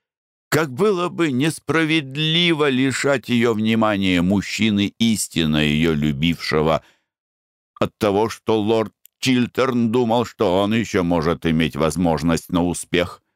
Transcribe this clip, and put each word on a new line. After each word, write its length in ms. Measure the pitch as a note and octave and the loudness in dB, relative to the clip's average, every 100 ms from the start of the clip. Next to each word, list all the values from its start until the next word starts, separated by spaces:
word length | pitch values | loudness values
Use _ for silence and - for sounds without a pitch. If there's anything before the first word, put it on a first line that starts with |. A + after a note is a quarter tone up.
| _ _ _ _ _ | _ _ _ _ _
как 220 | D3 D#3+ | -2 -2
было 360 | B2 G#3 F3+ F3 | 0 0 0 -2
бы 220 | E3+ E3 | -2 -2
несправедливо 1400 | B2+ D#3 - - D#3+ D#3 D#3+ C3+ C#3 D#3 E3 F3 D3+ D3 | 0 -2 -4 -2 -2 0 -2 -2 -6 -2 0 0 2 0
лишать 600 | B2+ C3+ A#2+ C#3 C3 - | 2 0 0 -2 -2 0
ее 260 | A#2+ A#2+ | 2 2
внимания 680 | G#2+ A2 A2 G#2+ G2 F#2+ F2+ | 0 0 0 0 0 0 2
мужчины, 720 | F2+ G2+ - - A2 G2+ G2+ - | 2 0 -2 -2 0 2 0 0
истинно 600 | A2+ G#2 - E2 D#2+ D2+ | 0 0 -2 -2 0 2
ее 360 | D2+ D2+ E2 | 2 2 0
любившего, 920 | D2+ D2+ C#2 E2+ D#2+ - D#2 D#2 D2 - _ _ _ _ _ _ _ _ - | 0 -2 0 0 -2 -2 0 0 -2 -4 _ _ _ _ _ _ _ _ -8
от 160 | G#2 - | -8 -2
того, 320 | G#2 G2 A2+ | 0 2 0
что 320 | - - A2 | -4 -2 0
лорд 320 | G#2 A2+ G#2 - _ _ | 2 0 -2 -8 _ _
Чилтерн 720 | C3+ B2 A#2 - C3 B2 A#2 | 0 2 0 0 0 0 2
думал, 320 | B2 A#2 A#2+ | 2 2 0
что 360 | A2 - G2 F#2 | -2 -2 0 2
он 140 | G2+ | 2
еще 300 | A#2 G2 F#2+ | -2 0 -2
может 420 | F2 E2+ D#2 D#2+ E2 | 0 0 0 -2 0
иметь 300 | D#2+ D#2 C#2 | 0 0 0
возможность 760 | D#2+ D#2 F2 D2+ E2 E2 - | -2 0 0 0 0 -2 -2
на 140 | F2+ | -2
успех. 580 | F2 E2 - E2+ F2 - _ | 0 -4 -2 -2 -2 -6 _